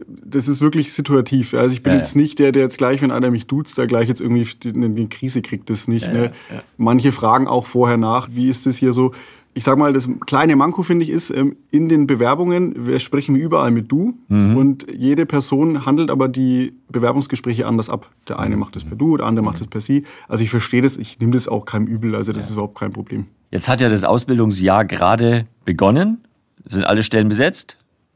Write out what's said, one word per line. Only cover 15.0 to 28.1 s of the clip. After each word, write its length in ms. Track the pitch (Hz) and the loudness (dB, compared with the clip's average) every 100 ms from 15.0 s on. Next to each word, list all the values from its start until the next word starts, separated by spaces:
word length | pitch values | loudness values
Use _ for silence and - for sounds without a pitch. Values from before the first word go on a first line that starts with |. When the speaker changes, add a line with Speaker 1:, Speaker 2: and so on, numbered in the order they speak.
| 127 143 | 0 0
Speaker 1:
Person 640 | 165 147 131 139 160 147 131 | 0 0 0 0 0 0 0
handelt 240 | 147 160 | 0 0
aber 180 | 135 131 | 0 0
die 460 | 127 131 127 127 - _ | 0 0 0 -2 -8 _
Bewerbungsgespräche 760 | 123 120 131 139 135 123 113 113 | -2 0 0 -2 -6 -4 -4 0
anders 220 | 113 110 | -2 -2
ab. 220 | 113 - _ - | -6 -10 _ -12
Der 100 | - | -6
eine 160 | 104 | -4
Speaker 2:
Mhm. 60 | 104 | -2
Speaker 1:
macht 160 | 104 - | -4 -10
es 80 | |
per 120 | 78 107 | -12 -4
Du, 200 | 151 151 | 0 0
der 80 | |
andere 200 | 113 113 | 0 0
macht 120 | 107 82 | 0 -4
Speaker 2:
Mhm. 60 | |
Speaker 1:
es 40 | 104 | -8
per 120 | 110 | -10
Sie. 240 | 104 139 143 - - | -2 -2 -2 -18 -8
Also 160 | 110 | -4
ich 60 | 110 | 0
verstehe 320 | 117 - 123 | -2 0 2
das, 160 | 131 - | 2 0
ich 200 | 117 - | -12 -4
nehme 120 | 113 | 0
das 160 | 123 - | 0 0
auch 160 | 110 | -6
keinem 220 | - 110 110 | -4 -4 -2
übel, 280 | 113 113 | -2 -4
also 180 | 107 107 | -4 -4
das 100 | 107 | -6
Speaker 2:
Ja. 60 | 101 | -6
Speaker 1:
ist 40 | |
überhaupt 260 | 107 104 - | -6 -8 -8
kein 140 | 101 | -10
Problem. 360 | 95 92 104 101 _ _ | -8 -10 -10 -10 _ _
Speaker 2:
Jetzt 180 | 85 - | -6 -2
hat 120 | 127 | 2
ja 80 | 123 | 2
das 160 | 107 | 2
Ausbildungsjahr 800 | 92 120 120 120 110 95 92 98 | 2 0 2 0 2 2 2 4
gerade 640 | 101 - 90 113 117 117 113 _ | 2 0 2 4 2 2 -2 _
begonnen. 540 | - 82 98 131 202 233 _ _ _ _ - | -6 2 4 4 2 -2 _ _ _ _ -8
Sind 180 | 98 | -4
alle 180 | - 104 | 0 0
Stellen 240 | 107 113 107 | 2 2 2
besetzt? 500 | 107 151 - - - _ _ _ | 2 0 -2 -12 -18 _ _ _